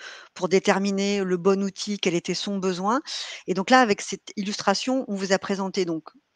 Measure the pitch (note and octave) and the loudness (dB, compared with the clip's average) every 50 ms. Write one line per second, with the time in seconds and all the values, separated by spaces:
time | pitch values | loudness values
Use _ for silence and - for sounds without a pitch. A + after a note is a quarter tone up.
0 | - - - - - - - - F3+ F3+ F#3+ F#3+ - G#3 F#3 F#3+ G3 G3+ G3 G3 | -4 -12 -16 -18 -20 -18 -10 -4 -2 2 2 4 4 4 2 2 2 0 0 0
1 | G3 G3+ G3+ G3+ F#3+ F3+ F#3 F3 E3+ G3 G3 G3 G3 G3 - - - G#3 G3+ G3 | 0 0 0 0 0 0 0 2 2 2 2 2 0 -4 -4 -6 -8 -6 -4 -2
2 | - F#3+ E3 F3 - - F3 - - G#3 G3+ G3 F3+ F#3+ F3+ F3 F#3+ G3+ A#3+ C#4+ | 0 0 0 0 0 -2 -4 -4 -4 -4 -4 -2 -2 -2 -2 0 0 0 0 0
3 | - - - - - - - - - - F#3 F#3 F#3+ - B3+ B3+ B3+ G#3+ G3+ - | 0 -4 -10 -10 -10 -10 -12 -10 -4 -4 -2 0 4 6 6 6 8 6 2 0
4 | - - G3+ - - - - G#3+ F#3+ G#3 G3+ - - G3+ G3 - - B3+ C4 C4+ | -2 -10 -10 -10 -12 -12 -8 -6 -6 -6 -4 -2 0 0 0 0 0 -2 -2 -2
5 | - - G3+ F#3+ G3 F3+ G3 F#3 - - G3 F#3 G3 F#3+ - G3+ F3+ E3+ E3 D#3+ | -2 -4 -4 -4 0 0 0 0 0 0 -2 -2 -2 -2 -2 -2 0 0 -2 -4
6 | - - _ _ _ _ - | -6 -12 _ _ _ _ -4